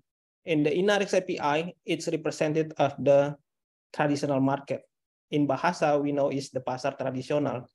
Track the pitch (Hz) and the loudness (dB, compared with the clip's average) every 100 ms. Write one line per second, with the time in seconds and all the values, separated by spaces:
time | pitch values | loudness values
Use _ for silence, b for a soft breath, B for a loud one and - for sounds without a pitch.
0 | _ _ _ _ 180 156 151 175 202 202 | _ _ _ _ -2 0 2 2 2 2
1 | 190 190 185 - 147 151 175 - 165 165 | 2 0 0 -2 0 0 -2 -8 -6 -4
2 | 170 160 151 - 156 156 156 - 139 - | -4 -4 -4 -2 0 0 -2 0 0 2
3 | 147 143 143 147 _ _ _ _ _ - | 4 6 4 -2 _ _ _ _ _ -2
4 | 147 143 143 135 135 139 - - - _ | 0 0 0 2 2 0 -4 -10 -10 _
5 | _ _ _ 147 143 131 175 180 156 147 | _ _ _ 0 0 2 0 2 2 2
6 | 143 143 139 135 - 127 123 127 139 - | 0 0 0 -2 -6 -8 -6 -4 -4 -4
7 | 131 127 127 147 131 120 - | -6 -6 -2 -2 -2 -4 -10